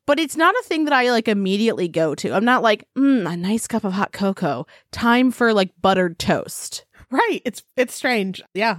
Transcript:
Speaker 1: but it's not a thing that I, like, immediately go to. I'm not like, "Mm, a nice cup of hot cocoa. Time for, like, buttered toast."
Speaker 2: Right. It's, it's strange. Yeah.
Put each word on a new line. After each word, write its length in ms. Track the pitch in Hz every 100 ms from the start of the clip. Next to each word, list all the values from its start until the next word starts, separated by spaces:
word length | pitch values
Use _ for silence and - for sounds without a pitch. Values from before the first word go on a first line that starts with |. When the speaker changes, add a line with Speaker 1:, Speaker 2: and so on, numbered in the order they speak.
| -
Speaker 1:
but 120 | 294
it's 180 | 311 311
not 180 | 339
a 80 | 480
thing 200 | - 320 294
that 80 |
I, 160 | 262 247
like, 180 | 226 226
immediately 600 | 202 190 202 226 175 175
go 260 | 160 160
to. 180 | 120 113
I'm 140 | 180 240
not 160 | 254
like, 240 | 220 214 _ 262
"Mm, 340 | 277 254 165
a 60 | 175
nice 300 | 185 226 -
cup 180 | 220
of 80 | 196
hot 200 | 190 -
cocoa. 540 | - 202 190 160 123 - - _
Time 380 | - 233 240 254
for, 220 | - 233
like, 200 | 208 190 _
buttered 360 | 190 185 175 165
toast." 680 | - 135 - - - - - _ -
Speaker 2:
Right. 320 | 262 466 254
It's, 180 | 247 - - -
it's 180 | 247
strange. 460 | - 262 233 190 180 -
Yeah. 240 | 190 226